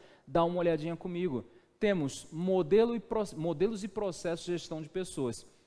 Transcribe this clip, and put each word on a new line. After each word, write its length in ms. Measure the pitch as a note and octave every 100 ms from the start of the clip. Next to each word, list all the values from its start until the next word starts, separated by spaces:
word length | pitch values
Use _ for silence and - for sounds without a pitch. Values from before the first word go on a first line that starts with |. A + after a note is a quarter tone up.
| - - -
Dá 160 | C#3
uma 160 | E3+ F3
olhadinha 340 | E3+ D#3+ D#3
comigo. 500 | E3 F#3+ F3 F3+ B2+ - - _ _
Temos 480 | G#3+ F#3+ C#3 - -
modelo 640 | D#3 F3+ F#3 D#3 G3 A#3
e 60 | A#3
pro-, 360 | - A3 G#3 D#3
modelos 460 | D#3+ D#3 G3 A3
e 60 | G#3
processos 580 | - G3+ E3 F3+ E3 -
de 60 |
gestão 280 | F3 - D#3+
de 80 | D3+
pessoas. 560 | F#3+ F3+ - C3 A2+ - _